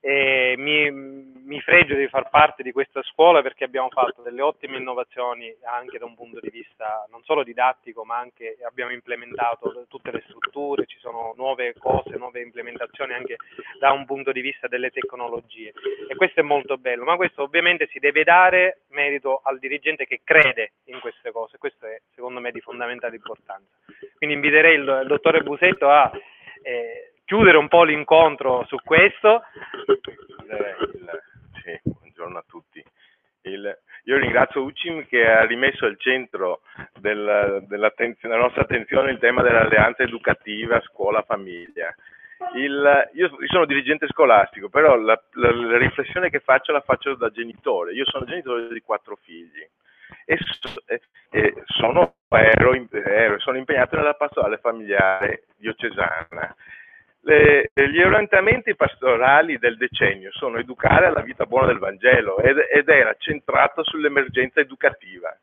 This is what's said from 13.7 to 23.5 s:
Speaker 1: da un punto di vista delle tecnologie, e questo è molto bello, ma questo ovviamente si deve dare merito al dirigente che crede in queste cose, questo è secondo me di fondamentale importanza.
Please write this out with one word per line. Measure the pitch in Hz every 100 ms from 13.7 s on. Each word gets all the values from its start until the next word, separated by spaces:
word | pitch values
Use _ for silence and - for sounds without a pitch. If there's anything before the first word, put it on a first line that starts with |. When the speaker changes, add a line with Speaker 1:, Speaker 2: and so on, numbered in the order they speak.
| -
Speaker 1:
da | 135
un | 139 135
punto | 139 135
di | 127
vista | 127 135 123
delle | 123 127
tecnologie, | 135 131 123 120 117 117 113 107 - - 202 -
e | 131
questo | 185 -
è |
molto | 147 143 131 131
bello, | 127 120
ma | 131 175
questo | 180 -
ovviamente | 143 160 170 175 151
si | 135
deve | 143 143
dare | 156 170 185 180 185 - _
merito | 143 143 143 135 131
al | 135 135
dirigente | 135 143 151 156 131
che | 127
crede | - 156 143 117 110 _ _
in | 131
queste | 120 - 120
cose, | 110 113 _
questo | 139 _ 110
è | 110 _ _
secondo | 123 127
me | 123
di | 117
fondamentale | 120 120 120 123 120 113
importanza. | - 110 _